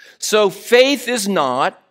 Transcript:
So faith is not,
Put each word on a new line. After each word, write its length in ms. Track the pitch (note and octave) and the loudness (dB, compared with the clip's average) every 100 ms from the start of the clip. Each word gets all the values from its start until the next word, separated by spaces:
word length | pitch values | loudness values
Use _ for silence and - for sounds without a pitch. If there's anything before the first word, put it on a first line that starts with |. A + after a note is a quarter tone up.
| - _ | -20 _
So 320 | - G#3+ G3+ | -2 0 0
faith 580 | - - A#3+ C4 C#4 - | -2 2 4 4 0 -4
is 180 | B3 G3 | -6 -2
not, 560 | F3+ C3+ B2+ F3 - _ | -2 -2 -2 -4 -6 _